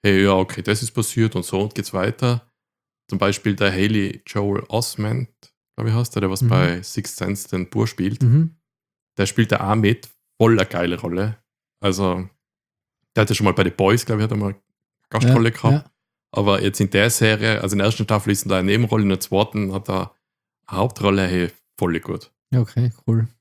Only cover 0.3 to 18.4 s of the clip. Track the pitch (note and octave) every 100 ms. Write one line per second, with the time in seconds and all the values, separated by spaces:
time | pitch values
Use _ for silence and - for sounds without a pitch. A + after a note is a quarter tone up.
0.3 | F#2+ F#2+ - F#2+ G#2+ A#2+ - G#2+ - A2
1.3 | G2 F2 F#2+ G#2 - G2 F#2+ G2 - B2
2.3 | A#2+ _ _ _ _ _ _ _ G2 G2+
3.3 | G2 A2 G2 G2+ F#2+ G#2 G#2+ G2 - -
4.3 | G#2 G2+ G2 - A2 A#2 - G#2+ A#2+ B2+
5.3 | _ _ _ _ - A2+ A2+ A#2+ - G2
6.3 | F#2+ A#2+ F#2+ F2 F2 F#2+ - G2+ - F#2
7.3 | G2+ - F#2 F2+ A2 A2 - F#2 A#2 B2
8.3 | C3+ D#3+ _ _ _ _ _ _ - G2+
9.3 | - A2 G2+ G2+ A2 G#2 A#2+ - _ _
10.3 | _ A2+ A2 F#2 F2 F2 F2 F2 F2 G#2+
11.3 | A2 _ _ _ _ G2+ F#2 F#2+ F2+ F#2
12.3 | _ _ _ _ _ _ _ _ - G#2
13.3 | G#2 G2+ F2 F#2 - G2 A#2+ - A2 A2
14.3 | G#2+ G2+ G2 _ _ _ _ _ A2 A#2+
15.3 | B2 A2 - C#3+ C#3+ - _ _ _ _
16.3 | - G2+ G2 G2 - G2+ G2+ A2+ - A2+
17.3 | G#2+ A2+ G#2+ G2 G2+ G2+ A2+ G#2 G#2+ G#2+
18.3 | G2+